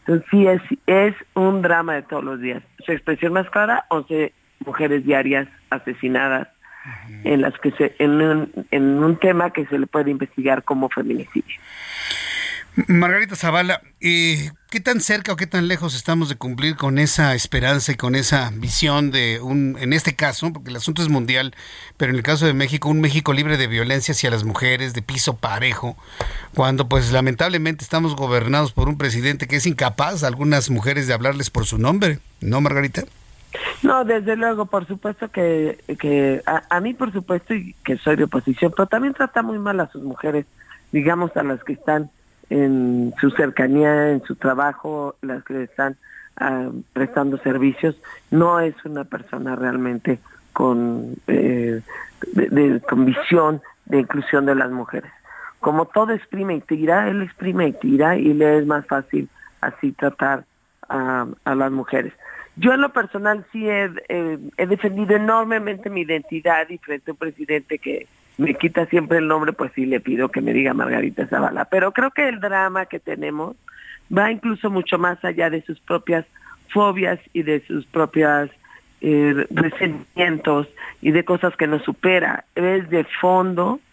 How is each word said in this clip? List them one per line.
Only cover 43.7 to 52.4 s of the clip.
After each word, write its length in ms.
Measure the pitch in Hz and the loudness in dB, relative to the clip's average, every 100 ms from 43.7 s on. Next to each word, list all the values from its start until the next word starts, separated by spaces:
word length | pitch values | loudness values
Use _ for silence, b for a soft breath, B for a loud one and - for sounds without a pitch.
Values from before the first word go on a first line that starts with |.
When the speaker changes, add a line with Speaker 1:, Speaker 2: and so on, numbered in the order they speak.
| 143 151 147 151 | 4 4 4 2
Speaker 1:
en 120 | 139 | 0
su 120 | - 139 | -2 -4
trabajo, 800 | 135 131 143 139 156 151 143 - | -2 0 0 -2 -8 -6 -8 -8
las 200 | 135 123 - | -10 -10 -8
que 80 | |
le 100 | 135 | -8
están, 320 | 123 - 139 135 B B B - | -8 -4 -4 -4 B B B -6
ah, 340 | 143 131 127 123 - | -4 -2 -4 -8 -8
prestando 460 | 127 131 143 139 135 | -4 -2 0 0 -2
servicios. 580 | 139 131 135 131 165 151 B B _ | -2 2 2 2 -2 -4 B B _
No 300 | 156 170 170 | 4 4 4
es 160 | 165 - | 0 -4
una 220 | 156 147 - | -10 -8 -8
persona 500 | 135 131 135 131 127 | -10 -10 -8 -6 -4
realmente 640 | 127 127 127 120 - 123 B B _ | -2 -2 -4 -4 -2 -4 B B _
con, 640 | - 127 120 120 117 117 127 - | 0 2 2 0 -4 -8 -10 -2
eh, 520 | 131 - 123 117 113 - B B - - | 0 2 0 -2 -4 -8 B B -14 -4
de, 160 | - | -2